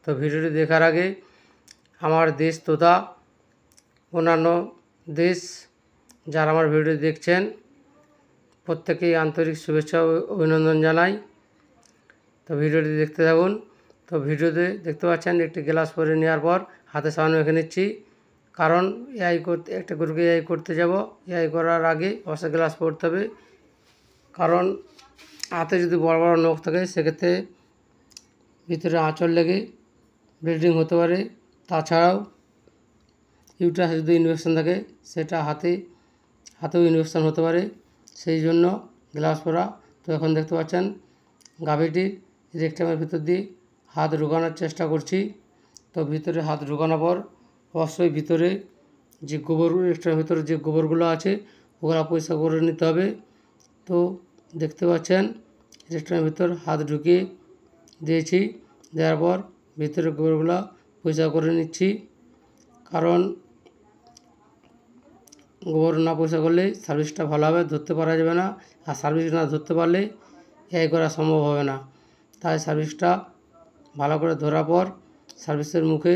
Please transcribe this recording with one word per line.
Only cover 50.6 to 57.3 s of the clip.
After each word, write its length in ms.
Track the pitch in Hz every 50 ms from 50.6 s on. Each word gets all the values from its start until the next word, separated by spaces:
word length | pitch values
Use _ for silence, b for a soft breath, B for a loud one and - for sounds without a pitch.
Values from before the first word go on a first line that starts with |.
| 143
গোবরগুলো 400 | 156 151 160 160 151 165 165 170 165 165
আছে 160 | 160 - 190 196 214 b b b b b b b _
ওগুলো 200 | 160 156 165 160 156 156
পরিষ্কার 280 | 170 160 156 - 165 151
করে 160 | 156 160 160 160 165
নিতে 160 | 165 165 165 165 165
হবে। 160 | 160 170 190 208 214 - - b b b b b b b b _ _ _ _
তো 100 | - 180 175 175 180 196 - - _ _ - _ _ -
দেখতে 300 | 165 160 156 - - 185 175
পাচ্ছেন 340 | 170 165 165 - 185 190 202 220 226 - - _ _ _ _ _ - _ _ - 165
রেকটামের 300 | 165 156 - 175 170 160
ভিতর 200 | 156 156 - 180 170 175 170 -
হাত 160 | 165 156 151 151 143
ঢুকিয়ে 300 | 151 151 147 170 175 180 190 185